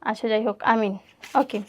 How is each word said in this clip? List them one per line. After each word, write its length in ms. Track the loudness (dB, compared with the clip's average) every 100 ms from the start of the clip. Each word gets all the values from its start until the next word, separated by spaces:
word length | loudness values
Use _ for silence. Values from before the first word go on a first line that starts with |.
আচ্ছা, 260 | -6 -4 0
যাই 160 | 0
হোক, 200 | 0 -2
আমিন। 340 | 2 2 0 -4 -12 _ -2 0
ওকে, 240 | 0 -4